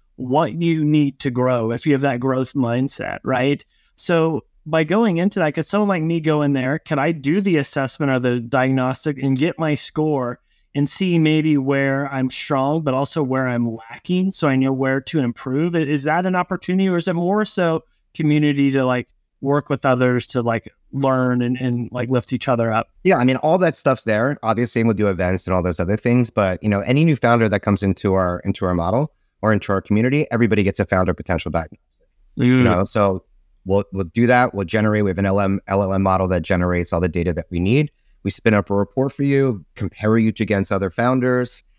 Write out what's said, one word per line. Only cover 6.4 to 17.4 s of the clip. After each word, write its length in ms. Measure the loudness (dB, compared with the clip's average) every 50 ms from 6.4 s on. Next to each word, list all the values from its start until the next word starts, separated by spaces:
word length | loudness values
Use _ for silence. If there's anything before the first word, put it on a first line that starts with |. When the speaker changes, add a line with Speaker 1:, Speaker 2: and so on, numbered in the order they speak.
Speaker 1:
in 120 | 2 0 0
there? 260 | 0 0 -2 -4 -4
Could 200 | -4 -4 -2 -2
I 120 | 0 -2
do 300 | -2 -2 -2 -2 0 0
the 160 | 2 2 2
assessment 540 | 0 0 -2 -4 -4 -4 -4 -4 -2 -2 0
or 80 | 0 0
the 200 | 0 0 -2 -2
diagnostic 800 | -2 -2 0 0 2 2 2 0 0 -2 -4 -4 -4 -6 -4 -2
and 160 | -2 0 0
get 200 | 0 0 -2 -2
my 180 | -2 -2 -2 -2
score 640 | -2 -6 -6 -4 -2 -2 0 0 -2 -2 -4 -8 -10 _ _ _ _ _ _ -4
and 140 | -2 -2
see 320 | -2 -2 -2 -2 0 2 2
maybe 380 | 4 2 2 2 2 2 0
where 500 | 0 0 0 0 0 0 0 -2 -2 -4 -4 -4
I'm 160 | -4 -4 -4
strong, 520 | -4 -6 -6 -2 -2 0 0 0 -2 -2
but 120 | -2 -2 -2
also 280 | -2 -2 -2 -2 -4
where 260 | -2 -2 -2 -2 -2
I'm 280 | -2 -2 -2 -2 -4 -4
lacking, 560 | -8 -14 -18 -20 -12 -6 -2 -2 0 0 -2
so 160 | -2 -2 0
I 80 | 0 2
know 160 | 2 0 0
where 300 | 0 0 0 0 -2 -2
to 180 | -4 -4 -2 -2
improve? 560 | 0 -2 -4 -6 -6 -6 -4 -2 -2 0 0
I-, 40 | -2
is 240 | -2 0 -2 -2 -2
that 220 | -2 -2 -2 -2
an 100 | -2 -2
opportunity, 520 | -2 -2 -4 -6 -6 -4 -2 0 0 2
or 100 | 2 0
is 100 | 0 0
it 60 | -2 -2
more 300 | -2 0 0 0 0